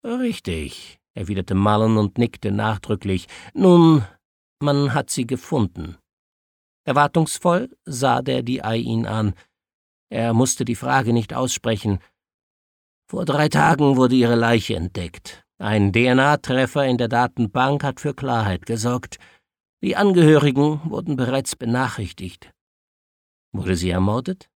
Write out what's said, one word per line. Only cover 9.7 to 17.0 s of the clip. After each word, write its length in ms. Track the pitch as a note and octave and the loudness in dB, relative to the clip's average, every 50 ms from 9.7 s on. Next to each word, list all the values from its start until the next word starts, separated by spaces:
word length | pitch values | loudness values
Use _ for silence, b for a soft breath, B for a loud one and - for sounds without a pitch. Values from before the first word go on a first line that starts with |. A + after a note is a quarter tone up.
| _ _ _ _ _ _ _ _ | _ _ _ _ _ _ _ _
Er 220 | - A2+ A2+ A#2 | -6 -4 -2 0
musste 320 | A2+ A2+ C3 C3 - - A#2+ | 2 2 2 0 0 -4 -4
die 100 | A#2 A#2 | -6 -6
Frage 380 | - - B2+ C3 C3+ A#2 A#2 | -6 -4 -2 0 0 0 0
nicht 200 | A#2 A#2+ G#2+ - | 0 0 -2 -4
aussprechen. 680 | - A#2+ B2+ B2 - - - A2+ A2+ G#2 - A2 G2 F#2+ b b b _ _ _ _ _ _ _ _ _ _ _ _ _ _ _ _ _ _ _ | -6 -6 -4 -4 -6 -6 -4 -4 -4 -2 -2 -4 -4 -4 b b b _ _ _ _ _ _ _ _ _ _ _ _ _ _ _ _ _ _ _
„Vor 160 | - - F3 | -8 -6 -4
drei 240 | E3 C#3+ D3 D3+ D3+ | -2 0 0 0 2
Tagen 480 | - D3 D3+ D#3 E3 C#3+ D3 C#3 C#3 | 2 2 4 4 4 4 4 4 4
wurde 200 | B2+ C3 A#2+ B2+ | 4 4 4 4
ihre 180 | B2+ A#2+ A#2 A#2+ | 4 4 4 2
Leiche 400 | A#2 A#2 A2+ A#2+ A2+ - - G#2+ | 2 2 2 2 0 0 -2 -4
entdeckt. 680 | F2 E2 F2+ - - F2 E2 - - _ - - - _ _ _ _ | -4 -4 -6 -6 -8 -10 -10 -12 -16 _ -20 -20 -20 _ _ _ _
Ein 340 | - G#2 G#2+ G#2+ G2+ G2 | -4 -2 2 2 2 4
D-N-A-Treffer 920 | F#2 A2+ A#2+ B2+ B2+ C3 C3+ C#3+ D3 C#3+ - - C3 B2+ C3 B2 - D3 C#3 | 4 2 2 4 4 4 4 4 2 0 -2 -2 -2 -2 -2 0 0 -2 0
in 120 | C3 B2 | 0 0
der 80 | A#2+ | -2